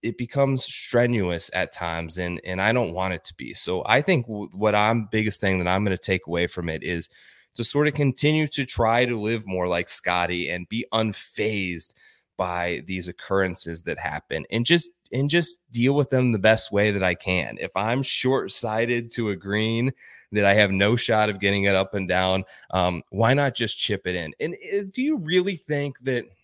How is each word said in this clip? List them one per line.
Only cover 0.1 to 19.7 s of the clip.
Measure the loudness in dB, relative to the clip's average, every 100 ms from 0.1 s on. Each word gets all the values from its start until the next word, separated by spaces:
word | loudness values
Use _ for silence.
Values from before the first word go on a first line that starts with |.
| -6
becomes | -4 0 0 0
strenuous | -2 -4 0 2 4 2 0 2 0
at | 0 -4
times, | -4 -6 -4 -6 -4
and, | -4 -4
and | -6 0
I | 2
don't | 2 0
want | -2 -2
it | -4
to | -8 -10
be. | -10
So | -4 -2 -2 2
I | 2
think | 4 2 2
w-, | -8 -8
what | 0 2
I'm, | 4 4 2 0
biggest | 0 0 0
thing | 0 0
that | 2
I'm | 2
gonna | 2 -2
take | 0 -2 0
away | -2 -2
from | -2 -6
it | -6
is | -4 -4 -4 -12 -20 -20 _
to | -4
sort | -2 2 0
of |
continue | 2 0 2 2 2 0
to | -2 -4
try | 0 2 4 2
to | 0
live | -2 -2 -4
more | -2 0
like | 0 0
Scotty | -2 0 0 0 -2 -4
and | -6 -6
be | -8 -2
unfazed | -2 -2 -4 -12 -4 -2 -2 -4 -4 -6 -8 -20 _ _ -6
by | -4 -2 -2 -4 -6
these | -6 -6
occurrences | -10 -2 0 0 -2 -6 -4
that | -4 -4
happen, | -6 -8 -6 -8 -4
and | -2 2
just, | 2 2 _ -8
and | -4 0
just | 0 0 -6 _
deal | 0 2
with | 4 2
them | 2 2
the | 4
best | 4 4 4
way | 2 2
that | 2
I | 0
can. | -2 0 -2 -2 -6
If | -6
I'm | -2 0 0
short-sighted | -2 0 2 0 2 0 0 0 0 -2 -2
to | -4 -2
a | -4
green | -2 0 0